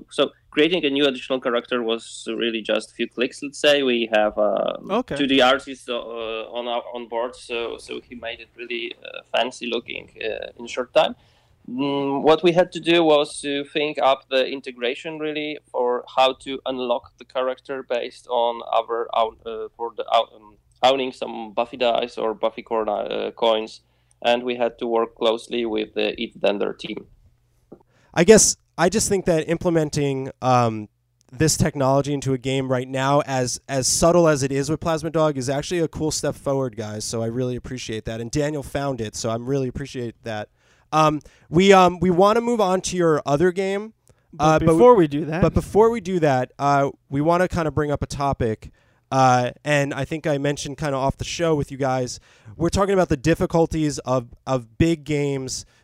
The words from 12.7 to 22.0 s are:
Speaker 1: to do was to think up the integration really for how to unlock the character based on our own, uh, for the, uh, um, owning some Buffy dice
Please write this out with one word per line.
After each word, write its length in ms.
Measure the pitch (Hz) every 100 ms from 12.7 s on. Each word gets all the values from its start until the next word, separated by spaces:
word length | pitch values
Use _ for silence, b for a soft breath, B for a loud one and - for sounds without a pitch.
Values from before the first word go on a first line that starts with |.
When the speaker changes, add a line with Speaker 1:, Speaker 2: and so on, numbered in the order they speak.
Speaker 1:
to 60 | 170
do 240 | 165 170
was 380 | 160 147 151 -
to 220 | 147 143 139
think 320 | 156 151 143
up 300 | 131 139 -
the 160 | 131 117
integration 720 | 139 135 123 120 143 165 156
really 400 | 151 151 151 147 _
for 340 | - 123 123 - 131
how 180 | 131 131 139
to 140 | 135 131
unlock 500 | 127 123 120 - _
the 80 | -
character 560 | 131 127 127 - 135
based 460 | 131 120 117 - -
on 340 | 123 117 117 -
our 360 | 113 113 117 - 117
own, 220 | 113 - 113
uh, 240 | 110 110 -
for 160 | 117 110
the, 80 | -
uh, 160 | 113 - 110
um, 220 | 107 104 _ _ 123
owning 280 | 135 131
some 400 | - 117 117 110
Buffy 240 | 101 123 127
dice 400 | 120 120